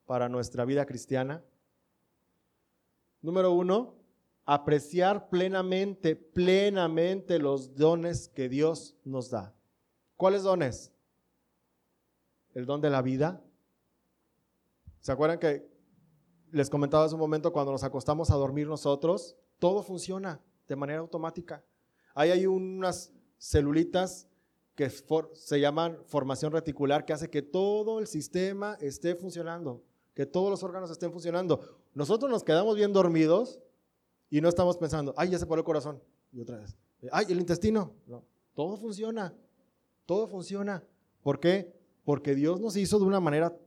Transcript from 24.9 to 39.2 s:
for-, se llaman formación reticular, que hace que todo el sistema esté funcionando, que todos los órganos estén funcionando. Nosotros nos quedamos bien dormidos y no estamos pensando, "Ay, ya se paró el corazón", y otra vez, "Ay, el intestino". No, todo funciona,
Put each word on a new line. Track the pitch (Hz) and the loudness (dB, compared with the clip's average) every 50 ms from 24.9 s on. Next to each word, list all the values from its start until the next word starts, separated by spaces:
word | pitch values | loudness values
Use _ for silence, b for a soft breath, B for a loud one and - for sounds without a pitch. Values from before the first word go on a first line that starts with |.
for-, | - - - - 151 160 156 156 - | -4 -8 -4 -2 0 0 -2 -2 -10
se | - - - 147 143 | -14 -6 0 2 2
llaman | 147 143 147 160 165 170 165 165 - | 2 2 2 2 -2 -2 -4 -8 -8
formación | - - 147 131 135 135 123 151 151 | -4 -2 -2 -2 -2 -2 -4 -4 -2
reticular, | 151 160 156 165 135 - 143 139 143 151 143 | -2 -2 -4 -4 -4 -2 0 2 2 2 0
que | - | -2
hace | 160 143 165 160 | -6 -6 -6 -6
que | - 147 | -6 -6
todo | 139 143 - 185 196 202 208 214 214 220 220 220 | -6 -4 -2 -2 0 0 0 0 -2 -2 -4 -4
el | 214 | -4
sistema | - - 151 139 - - 180 185 190 196 196 202 208 208 202 | -6 -6 -8 -8 -6 -4 -4 -2 -4 -4 -6 -8 -8 -8 -8
esté | 151 139 139 - - 170 180 | -8 -8 -8 -4 -4 -4 -4
funcionando, | 175 185 190 151 170 165 165 170 175 170 139 123 120 - _ _ _ _ _ _ | -4 -6 -10 -10 -10 -8 -8 -8 -8 -8 -10 -10 -12 -16 _ _ _ _ _ _
que | - 139 | -6 -4
todos | 139 - 180 190 202 | -2 0 0 0 0
los | 196 - | 0 -2
órganos | 185 180 175 190 185 165 | -6 -8 -8 -8 -10 -10
estén | 165 - 180 170 | -10 -8 -8 -8
funcionando. | 170 175 160 170 165 175 185 170 151 - B B B B B B - | -8 -6 -6 -4 -2 0 2 2 2 0 B B B B B B -8
Nosotros | 135 147 135 208 226 277 277 | -4 0 2 2 2 2 0
nos | 240 202 - | 0 0 2
quedamos | - 156 165 202 226 214 | 4 4 4 4 4 4
bien | 208 208 208 | 4 4 4
dormidos | 202 196 185 175 165 160 160 156 170 202 247 - - - - _ _ _ _ _ _ _ _ _ _ _ _ - | 6 6 6 6 6 6 6 6 6 4 4 0 -6 -16 -20 _ _ _ _ _ _ _ _ _ _ _ _ -2
y | 147 147 | 0 2
no | 156 170 | 4 4
estamos | 175 175 180 180 175 | 4 4 4 2 2
pensando, | 175 170 147 156 156 143 135 131 | 0 -2 -2 -2 -2 -4 -2 -2
"Ay, | 147 170 180 | 0 0 0
ya | 180 165 | 0 -2
se | 170 | -2
paró | 160 160 160 | 0 -2 0
el | 160 | 0
corazón", | 170 156 151 131 151 147 127 - _ _ _ _ _ | 0 0 -2 -2 -4 -10 -12 -16 _ _ _ _ _
y | - 120 | -14 -14
otra | 117 113 120 107 | -12 -12 -14 -14
vez, | 107 101 - _ _ _ _ _ - 123 | -14 -18 -18 _ _ _ _ _ -8 -2
"Ay, | 147 175 214 180 | 0 0 2 2
el | 180 175 | 0 0
intestino". | 175 170 170 170 196 214 220 214 185 - - _ _ | 0 0 0 0 2 2 2 2 0 -4 -8 _ _
No, | - 120 120 - _ _ _ _ _ _ | -20 -20 -20 -20 _ _ _ _ _ _
todo | 143 147 180 208 | -6 -4 -4 -6
funciona, | 202 220 226 202 190 220 220 226 226 | -8 -8 -10 -8 -6 -6 -6 -4 -6